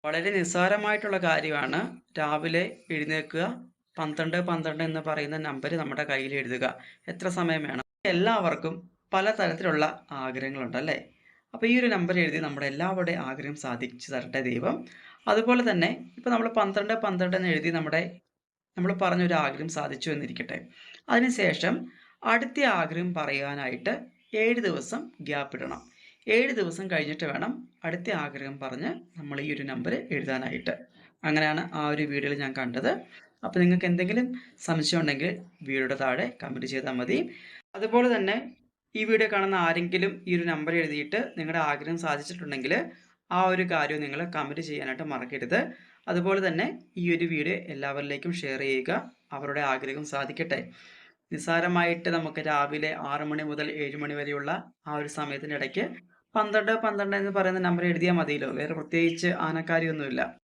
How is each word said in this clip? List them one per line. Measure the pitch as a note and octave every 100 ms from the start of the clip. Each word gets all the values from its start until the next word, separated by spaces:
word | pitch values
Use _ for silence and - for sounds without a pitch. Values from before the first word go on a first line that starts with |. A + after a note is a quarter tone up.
| D3+
വളരെ | D#3+ F#3 G3+
നിസ്സാരമായിട്ടുള്ള | F3 F3+ F#3 G#3 G#3 G#3+ G#3 F#3+ F3
കാര്യമാണ് | D#3 D#3 D3 C3 D3 F3+ - _ -
രാവിലെ | D3+ D3+ D#3+ E3 G3 - -
എഴുന്നേൽക്കുക, | D#3 D3+ D#3 D3+ D#3+ F#3+ A#3+ - _ _ -
പന്ത്രണ്ട് | D#3 D3+ D#3+ F3 F3+
പന്ത്രണ്ട് | E3 D#3+ D#3 D#3+
എന്ന് | D#3+ D#3
പറയുന്ന | D3+ D3 D#3 D#3
നമ്പർ | C3+ C#3+ E3
നമ്മുടെ | C#3+ C#3 C#3+
കയ്യിൽ | C3+ C3+ C#3
എഴുതുക. | B2 B2+ C3 - - - -
എത്ര | F3 F#3 F3+
സമയം | E3+ D#3+ C#3+
വേണം? | C3 - _ G3+
എല്ലാവർക്കും | F3 G#3 A3 F3 D3+ D#3+ E3 - _ _
പലതരത്തിലുള്ള | F#3+ G3+ A3 F3+ E3 F#3 D3+ D#3 - - C#3
ആഗ്രഹങ്ങളുണ്ടല്ലേ? | C3 B2+ C3+ C#3 B2+ B2+ D#3 C#3 - _ _ _ _
അപ്പോൾ | - A3+
ഈ | B3
ഒരു | A#3+
നമ്പർ | G3 F3 F3+
എഴുതി | D#3+ D#3 D#3
നമ്മുടെ | C#3 C#3
എല്ലാവരുടെയും | C#3 F3+ F#3 E3+ E3+ C3
ആഗ്രഹം | C3+ C#3 D3+
സാധിച്ചു | C3 A#2+ B2 A#2+ -
തരട്ടെ | C3 - C3+ B2
ദൈവം. | A#2+ F3+ - - - - - -
അതുപോലെ | G#3+ A3+ B3 A#3+
തന്നെ | F3+ F3 B3 - -
ഇപ്പോൾ | B3
നമ്മൾ | A#3 A3+ A3+
പന്ത്രണ്ട് | G3 G3+ G#3 A3+
പന്ത്രണ്ട് | G#3+ F3+ F3+ F#3
എന്ന് | F#3
എഴുതി | D#3 D#3 E3
നമ്മുടെ, | D#3 D#3+ F3 F3+ _ _ _ _ _ -
നമ്മൾ | F3+ F3+
പറഞ്ഞൊരു | F#3+ F3+ F3 D#3+
ആഗ്രഹം | C#3+ C#3+ D#3+ D#3+
സാധിച്ചു | D3 C3+ D#3+
എന്നിരിക്കട്ടെ. | D3 C#3+ - - - - - - - -
അതിനുശേഷം | A#3+ B3+ B3 F#3 E3+ F3 B3 - - - _ -
അടുത്ത | A#3 A#3+ D4 C4+ F#3
ആഗ്രഹം | D#3+ D#3+ F3+ F3
പറയാനായിട്ട് | D3+ C#3 C#3 C#3+ C3+ B2+ F#3+ A#3 - _ _
ഏഴ് | G#3+ A3+ A#3+ G#3
ദിവസം | D3 - - - - C#3+
ഗ്യാപ്പ് | C#3+ C#3 -
ഇടണം. | C3+ C#3+ - _ - _ - A3+
ഏഴ് | C4+ A#3+
ദിവസം | F3+ E3+ F#3+
കഴിഞ്ഞിട്ട് | E3 D3 D3+ D#3
വേണം | C#3 G3 - - _ E3
അടുത്ത | F3 F3+ F3
ആഗ്രഹം | D3 C#3+ C#3 C#3
പറഞ്ഞ് | C3+ B2+ G3+ F4 - E3+
നമ്മൾ | C#3+ C#3
ഈ | D3+
ഒരു | C#3+ C#3
നമ്പർ | C3 - - -
എഴുതാനായിട്ട്. | C#3+ C#3 C3 C3 B2+ - - - - - _ D#3
അങ്ങനെയാണ് | D3+ D3+ D#3 D#3 D#3
ആ | D3
ഒരു | D3+ D3
വീഡിയോയിൽ | C#3+ C#3+ C#3+
ഞാൻ | C#3 C3+
കണ്ടത്. | B2 A#2+ B3 D#4+ - - - _
അപ്പോൾ | - F#3
നിങ്ങൾക്ക് | F3 F3+ F3+
എന്തെങ്കിലും | F3 F3+ A3+ B3+ - - _ -
സംശയം | D#3+ D3 E3+
ഉണ്ടെങ്കിൽ | D3+ C#3 E3+ F3+ - _ C#3
വീഡിയോയുടെ | C3+ C3 C#3
താഴെ | C3+ C3 A#3+ -
കമന്റ് | - B2 B2+
ചെയ്താൽ | C3 C#3 B2
മതി. | B2+ B3+ - - - - _ G3
അതുപോലെ | A3 A#3 B3
തന്നെ | A3+ F#3+ A3 - - _ _ _ G#3+
ഈ | A3
വീഡിയോ | A3 G#3+
കാണുന്ന | G3+ G3 F#3+ E3
ആരെങ്കിലും | E3 F3 F#3 G3 - -
ഈ | F3
ഒരു | E3+
നമ്പർ | D#3 D#3 E3+
എഴുതിയിട്ട് | D#3 D3 D3 G#3+ - -
നിങ്ങളുടെ | D#3+ E3 D3+
ആഗ്രഹം | C#3+ D3+ E3+
സാധിച്ചിട്ടുണ്ടെങ്കിൽ | E3+ C#3+ C#3+ F3+ C#3+ C#3 C3 G#3 E4+ - _ _ _ F3+
ആ | F#3
ഒരു | F#3 F3+
കാര്യം | E3 C#3+ D3+
നിങ്ങൾ | D3 C#3 F3 E3
കമന്റ് | C#3 D3 D3+
ചെയ്യാനായിട്ട് | D3 C3+ B2+ D3+
മറക്കരുത്. | C3 B2 C#3+ B2+ G3+ D4 - - _ -
അതുപോലെ | F3 F3+ G3 F#3+
തന്നെ | D#3+ C4 - - -
ഈ | F3
ഒരു | E3 E3+
വീഡിയോ | D#3 D3+ F#3+ F3+
എല്ലാവരിലേക്കും | C#3 C#3 C#3 C#3+ C#3+ F3 F3+
ഷെയർ | D3+ C3+ C#3
ചെയ്യുക, | C3 B2+ F#3+ - _ _ C#3
അവരുടെ | C#3+ C#3+ C#3+
ആഗ്രഹം | C3 C#3 C#3 D3
സാധിക്കട്ടെ. | C#3 C#3 D3 D#3 C#3 - - - - - _ _
നിസ്സാരമായിട്ട് | D#3 - E3 F3+ F3 E3+ E3+ F3 E3+
നമുക്ക് | D#3 D#3 D#3
രാവിലെ | D3 C#3+ D3+ D#3 D#3 D3
ആറ് | D3 D3+
മണി | D3+ D3+
മുതൽ | D3 D3+ D3+
ഏഴ് | C#3+ D3
മണി | D3 D3
വരെയുള്ള | C#3+ C#3+ C#3+ F#3 - _ D#3
ആ | D3
ഒരു | D3 D3+
സമയത്തിനിടയ്ക്ക് | D3 C#3 D3+ D3 C#3 F#3 A#3 - _ _ _ A3
പന്ത്രണ്ട് | G#3 G#3+ G#3 A3
പന്ത്രണ്ട് | A3+ G3+ G3 G3+
എന്ന് | G3 G3
പറയുന്ന | F#3 F#3 F3+
നമ്പർ | F3 F3
എഴുതിയാൽ | E3+ F3 F3
മതിയല്ലോ, | D3 D3 C3+ C#3
വേറെ | D3+ D#3+
പ്രത്യേകിച്ച് | D3+ E3 E3 E3 F3 F3 D#3+
ആനക്കാര്യമൊന്നുമില്ല. | D#3+ E3 E3 D#3+ D#3 C#3 B2+ C3 -